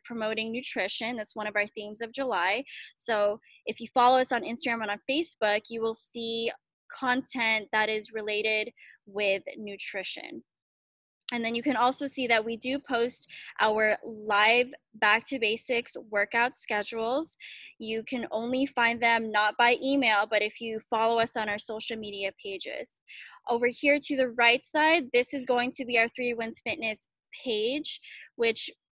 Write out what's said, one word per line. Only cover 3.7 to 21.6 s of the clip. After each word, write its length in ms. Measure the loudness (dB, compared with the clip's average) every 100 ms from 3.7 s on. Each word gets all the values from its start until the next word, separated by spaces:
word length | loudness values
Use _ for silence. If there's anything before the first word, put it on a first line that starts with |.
| -10
you 80 | 0
follow 240 | 6 8 6
us 140 | 4
on 120 | 0
Instagram 380 | -2 -6 -2 -2
and 100 | -2
on 80 | -4 -2
Facebook, 540 | -2 -2 0 2 2 -2
you 120 | -4
will 140 | -4 -4
see 560 | -12 -8 -4 -2 -4 -6 _ _ _ -6
content 720 | 0 0 -2 -2 0 0 0
that 160 | 0 2
is 240 | 0 -4
related 560 | -8 -2 0 0 0 -2 _ -20 -20 -10
with 380 | -2 0 0 -2 -12
nutrition. 840 | -12 -10 -8 -8 -8 -10 -12 -14 _ _ _ _ _ _ _ _ -8
And 120 | -4
then 120 | -4 -2
you 80 |
can 120 | 0 2
also 300 | 2 2 -6
see 220 | -4 2
that 180 | 2 2
we 100 | -6
do 220 | -4 -4
post 480 | -2 0 0 -4 -20 -18 -14 0
our 380 | 2 4 2 0 -4
live 600 | -10 0 4 6 6 2 -4 _
Back 340 | 0 4 4 2
to 100 | -2
Basics 580 | -2 -2 -2 -4 -4 -14 -4
workout 440 | -2 0 0 0 -2
schedules. 800 | -4 -4 -4 -4 -2 -2 -4 -14 -20 -18 -20 -14
You 240 | -6 -6
can 240 | -4 -6 -4
only 380 | -4 -2 0 0
find 340 | 2 2 4
them 300 | 4 4 2
not 240 | 2 2 4
by 200 | 4 4
email, 440 | 2 2 4 4 4
but 140 | 2
if 180 | 0 -4
you 180 | -6 -6 -2
follow 320 | 2 4 4
us 160 | 2 -2
on 140 | -4
our 80 |
social 400 | -4